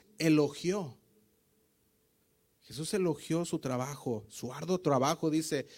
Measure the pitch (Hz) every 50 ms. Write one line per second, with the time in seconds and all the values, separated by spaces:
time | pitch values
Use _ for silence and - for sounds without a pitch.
0 | _ _ _ - 160 165 156 151 147 139 - - - 175 196 208 170 127 117 _
1 | _ _ _ _ _ _ _ _ _ _ _ _ _ _ _ _ _ _ _ _
2 | _ _ _ _ _ _ _ _ _ _ _ _ _ - 110 127 160 - 214 196
3 | 185 170 147 - - - 160 165 175 - 175 156 - 131 127 123 127 143 143 139
4 | - 131 117 104 107 - - - - 120 127 147 160 165 185 175 180 151 139 127
5 | 131 147 165 - 165 160 151 160 156 - 160 135 - - -